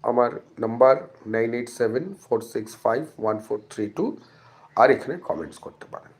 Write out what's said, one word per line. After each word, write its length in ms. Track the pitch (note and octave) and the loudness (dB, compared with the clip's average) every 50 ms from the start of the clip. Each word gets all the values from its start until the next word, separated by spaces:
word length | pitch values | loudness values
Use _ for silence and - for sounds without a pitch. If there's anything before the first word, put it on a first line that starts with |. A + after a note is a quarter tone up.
| - | -2
আমার 280 | A#2 A#2+ A#2+ B2 A#2+ - - - _ - - | 0 2 2 2 2 0 -8 -16 _ -10 -6
নাম্বার 380 | A2+ A2+ A2+ A#2 B2+ C3 C3+ - - - - - - | -4 -4 4 6 6 6 6 4 0 -12 -18 -18 -10
নাইন 280 | A2 G#2+ A2+ A2+ A2+ A#2 | -4 -2 0 0 0 -2
এইট 140 | A#2+ A#2+ A#2+ | -4 -6 -8
সেভেন 460 | - - A#2+ A2 A2 C3 E3 F#3+ G3 | -4 -2 -2 0 0 -2 -4 -4 -12
ফোর 260 | - - - - - | -14 -4 -2 -2 -2
সিক্স 360 | - - - A#2 G#2+ A2 - | -2 -4 -8 -8 -8 -8 -14
ফাইভ 300 | - - A#2 A2+ A#2+ - - - - | -4 -2 0 0 0 -4 -8 -10 -4
ওয়ান 200 | A2 A2 G#2+ G#2+ | -2 -2 -2 -2
ফোর 220 | A2 - A2 G#2 - - | -4 -6 -8 -8 -8 -12
থ্রি 160 | - - G#2+ | -8 -6 -6
টু, 300 | G#2 - - F#3 C4 E4 - - _ _ - _ - _ - - - _ | -6 -4 -4 -4 -4 -4 -8 -16 _ _ -20 _ -20 _ -20 -20 -8 _
আর 140 | - A2+ C3+ | 6 6 6
এখানে 280 | C3 - - - D3+ F3+ | 6 4 0 -8 -10 -10
কমেন্টস 400 | - - - D#2 E2 D#2 - - | -6 -6 -6 -6 -6 -12 -14 -16
করতে 280 | - - - _ - - | -18 -20 -18 _ -20 -18
পারেন। 200 | - - - - - _ | -16 -18 -18 -18 -20 _